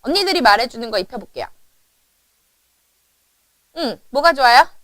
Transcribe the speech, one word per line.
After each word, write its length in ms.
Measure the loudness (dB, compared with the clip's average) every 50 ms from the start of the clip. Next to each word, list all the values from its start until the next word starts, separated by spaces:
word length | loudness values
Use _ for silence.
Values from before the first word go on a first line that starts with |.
언니들이 400 | _ -2 -2 -2 -2 -2 -2 2
말해주는 480 | 4 4 2 2 0 -8 -8 -14 -12 -6
거 60 | -6 -6
입혀볼게요. 460 | -6 -6 -12 -16 -16 _ _ -14 -14 -14 -16 _ _ _ _ _ _ _ _ _ _ _ _ _ _ _ _ _ _ _ _ _ _ _ _ _ _ _ _ _ _ _ _ _ _ _ _ _ _ _ _ _ _ _ _
응, 220 | -8 -8 -8 -8 -10 _ -8
뭐가 240 | -6 0 0 0 2
좋아요? 340 | 4 2 4 6 4 4 2 -4 -20